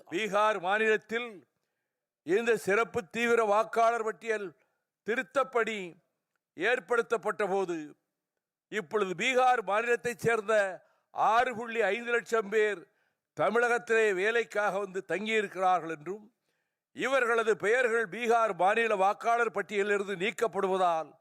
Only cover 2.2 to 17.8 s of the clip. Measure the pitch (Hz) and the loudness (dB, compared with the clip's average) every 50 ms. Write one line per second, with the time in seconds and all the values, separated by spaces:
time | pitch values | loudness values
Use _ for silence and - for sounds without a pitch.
2.2 | _ 147 180 220 233 233 226 202 - 185 196 220 233 - - 240 196 - - 226 | _ -2 0 0 2 0 0 0 0 0 2 2 0 0 -4 -6 -8 -6 -4 -2
3.2 | 240 233 233 233 226 208 202 214 220 220 - 226 226 226 233 233 214 220 208 165 | 0 2 2 2 2 4 2 2 0 0 0 2 2 2 2 0 -2 -6 -6 -6
4.2 | 226 226 214 214 202 175 - _ _ _ _ _ _ _ _ _ _ 202 233 254 | -4 -4 -4 -4 -6 -10 -12 _ _ _ _ _ _ _ _ _ _ -4 -4 -4
5.2 | 247 - - 277 262 262 - 233 220 214 220 202 185 170 - - _ _ _ _ | -4 -2 -2 -2 -2 0 0 0 0 0 -2 -6 -8 -10 -14 -18 _ _ _ _
6.2 | _ _ _ _ _ _ _ 143 170 226 254 - 175 175 240 233 233 - 233 214 | _ _ _ _ _ _ _ -4 -2 0 0 -2 -2 -2 -2 -2 0 0 -2 -2
7.2 | 156 214 202 - 214 180 190 196 190 175 175 160 151 147 - _ _ _ _ _ | -2 -4 -4 -4 -2 -2 0 -2 -2 -2 -4 -8 -10 -12 -16 _ _ _ _ _
8.2 | _ _ _ _ _ _ _ _ _ _ 185 214 185 - 208 214 202 185 180 160 | _ _ _ _ _ _ _ _ _ _ -6 -6 -4 -2 -2 -2 0 -2 -2 -2
9.2 | 220 254 262 247 254 254 247 240 196 180 196 214 233 240 240 233 - 240 233 - | -2 0 2 4 4 4 4 2 0 -2 -2 0 0 0 0 0 -2 -6 -6 -2
10.2 | - 226 233 226 202 202 220 208 196 190 175 156 - _ _ _ _ _ - 117 | 0 0 0 0 2 2 2 2 2 0 -4 -10 -16 _ _ _ _ _ -2 0
11.2 | 151 190 220 233 254 254 240 208 240 233 226 226 214 190 202 233 240 240 240 233 | 2 4 4 4 2 0 -2 -6 -8 -4 -2 0 0 2 0 -2 -2 -2 -2 -2
12.2 | 196 - 226 226 202 202 220 220 214 214 202 170 151 - _ _ _ _ _ _ | -2 0 -2 -2 0 0 0 2 2 0 -2 -6 -10 -18 _ _ _ _ _ _
13.2 | _ _ _ - 151 196 214 233 240 233 240 233 240 - 226 226 220 214 196 180 | _ _ _ -2 0 0 2 2 2 2 0 -2 0 0 2 2 4 2 2 0
14.2 | 190 220 233 233 220 226 - 208 208 202 175 202 208 190 180 190 - - 165 190 | 0 0 0 0 -2 -2 -2 -2 -2 -2 -2 -4 -6 -6 -8 -10 -6 -4 -4 -4
15.2 | 214 214 220 220 202 180 156 180 190 185 185 175 156 165 160 147 147 170 196 214 | -2 0 0 0 -2 -2 -2 0 2 2 2 2 0 -4 -8 -8 -10 -10 -10 -12
16.2 | 208 - _ _ _ _ _ _ _ _ _ _ _ _ _ 127 185 254 269 262 | -14 -20 _ _ _ _ _ _ _ _ _ _ _ _ _ -6 -2 0 2 2
17.2 | 247 226 240 226 220 220 208 - 160 202 233 262 | 2 2 2 2 2 2 0 0 2 2 2 2